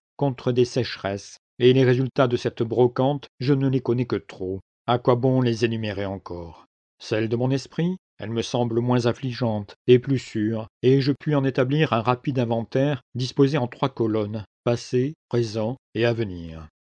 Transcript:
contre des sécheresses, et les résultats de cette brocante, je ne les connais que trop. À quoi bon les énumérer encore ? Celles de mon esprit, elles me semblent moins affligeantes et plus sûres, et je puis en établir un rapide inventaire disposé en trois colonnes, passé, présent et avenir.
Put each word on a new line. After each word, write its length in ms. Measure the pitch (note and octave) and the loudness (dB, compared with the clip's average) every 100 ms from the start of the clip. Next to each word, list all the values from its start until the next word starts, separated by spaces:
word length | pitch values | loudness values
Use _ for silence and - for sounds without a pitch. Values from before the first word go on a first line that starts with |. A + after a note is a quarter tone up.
| _ - | _ -4
contre 340 | C#3+ B2+ - | -4 -2 -2
des 140 | B2 A#2+ | 2 2
sécheresses, 720 | C3+ A2+ - G2 G2+ - - _ - | 0 -4 -4 -6 -6 -10 -20 _ 4
et 120 | B2 | 6
les 120 | C3 | 6
résultats 440 | B2+ B2+ C3 - C3 | 4 4 0 0 0
de 80 | A#2+ | 0
cette 280 | A#2+ - | -4 -4
brocante, 640 | A#2 A2 B2 B2 C3 C#3+ - - | -2 2 2 2 0 -2 -8 -6
je 140 | B2+ | 0
ne 140 | C#3 C3+ | 2 2
les 140 | C3 | 0
connais 240 | - A#2+ B2 | 0 -2 -2
que 100 | G#2 | -4
trop. 440 | - - F#2 F#2+ - _ - | -6 -10 -8 -8 -12 _ -2
À 100 | B2 | 0
quoi 160 | C3 | 2
bon 260 | A#2+ C3 C3 | 2 2 2
les 260 | B2 A2+ A2+ | 0 0 0
énumérer 400 | A2+ A2 G2 G2 | -2 -6 -4 -6
encore ? 600 | F#2+ - F2 E2+ - _ _ _ _ | -8 -10 -12 -12 -16 _ _ _ _
Celles 320 | - A2 A2+ | -4 -2 -2
de 60 | A#2 | 0
mon 160 | B2+ | 0
esprit, 460 | C3+ - - E3+ F#3 _ - | -2 -4 -4 -4 -4 _ -14
elles 120 | G#2 | -6
me 120 | A2+ | -4
semblent 380 | A2+ B2 A#2+ A#2 | -2 0 0 0
moins 260 | B2 B2 A#2 | 2 2 2
affligeantes 720 | A2+ C3+ A#2 A#2+ G#2+ G2+ - - | -2 -6 -4 -2 -4 -6 -4 4
et 120 | B2 | 4
plus 200 | C3 C3 | 4 -4
sûres, 480 | - A2 G#2+ A2+ A2 - | -4 -4 -2 -4 -8 -2
et 200 | B2+ C#3 | 2 4
je 100 | C3 | 2
puis 240 | C3+ - D3 | -2 0 0
en 80 | |
établir 480 | C3+ C3 B2+ D3+ D#3 | 0 0 0 0 0
un 100 | A#2 | 0
rapide 380 | A2+ B2 - C3 | 0 -2 -2 -2
inventaire 600 | A#2 A#2 A2 C3 C#3 C#3 _ | -2 -2 -2 -2 -2 -4 _
disposé 440 | A#2+ B2+ - C#3 D3 | -8 -4 2 2 2
en 100 | B2 | -4
trois 220 | - C#3 | -4 -4
colonnes, 560 | - A2+ G#2+ G#2 A2 G#2 _ | -2 -2 0 -2 -6 -10 _
passé, 520 | - A#2+ - B2+ C3+ D#3+ - | -2 -2 0 -2 -2 -6 -4
présent 480 | A#2+ A#2 A2 G#2+ B2+ _ | -2 -2 -2 -4 -6 _
et 120 | A2 A#2 | 0 0
avenir. 640 | A2+ A2 F2 E2 D#2+ D#2+ _ | 0 -4 -8 -12 -14 -18 _